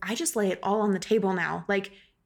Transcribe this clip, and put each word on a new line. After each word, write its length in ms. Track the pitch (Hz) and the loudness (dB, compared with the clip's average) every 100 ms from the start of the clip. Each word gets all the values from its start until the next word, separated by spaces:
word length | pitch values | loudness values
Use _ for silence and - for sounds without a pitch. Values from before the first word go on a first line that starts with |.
I 140 | 190 | -6
just 220 | 233 330 226 | -4 -2 0
lay 140 | 196 | 0
it 100 | - | 0
all 180 | 185 214 | 0 2
on 120 | 208 | 2
the 60 | 190 | 0
table 340 | - 220 190 | 2 2 2
now. 320 | 180 156 170 170 | 0 -2 -4 -2
Like, 260 | 202 196 - - _ | -2 -2 -14 -20 _